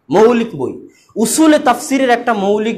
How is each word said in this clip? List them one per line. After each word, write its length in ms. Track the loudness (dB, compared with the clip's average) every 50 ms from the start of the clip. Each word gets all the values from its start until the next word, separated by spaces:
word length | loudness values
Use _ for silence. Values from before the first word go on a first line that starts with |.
| _ -2
মৌলিক 420 | 2 4 4 4 4 2 -2 -4 -6
বই। 180 | -8 -8 -8 -8 -10 -16 -20 _ _ _ _ -6
উসুলে 420 | -4 -4 -2 0 2 4 4 4 4
তাফসিরের 520 | 2 0 -2 -2 -2 -4 -2 0 0 0
একটা 220 | 0 0 0 -2 -4
মৌলিক 420 | -2 0 0 0 0 -2 -4 -6